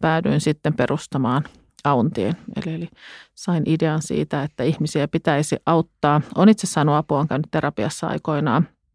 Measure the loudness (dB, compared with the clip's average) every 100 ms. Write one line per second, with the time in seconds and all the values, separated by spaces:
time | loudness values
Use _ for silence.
0 | -2 0 0 0 0 -2 -2 -2 -2 -4
1 | -4 -4 0 -2 -4 -12 _ -4 0 2
2 | 0 0 -4 -4 -8 -8 -6 -8 -10 -14
3 | -20 -20 -20 -10 -4 -2 0 2 2 0
4 | -2 -4 -2 -2 -4 -2 -2 0 -2 -2
5 | 0 0 0 0 0 -2 0 0 0 _
6 | 2 2 0 4 6 6 2 0 2 2
7 | 0 0 0 -2 -2 -2 -2 -2 -4 -4
8 | -6 -4 -2 -2 0 0 0 _ _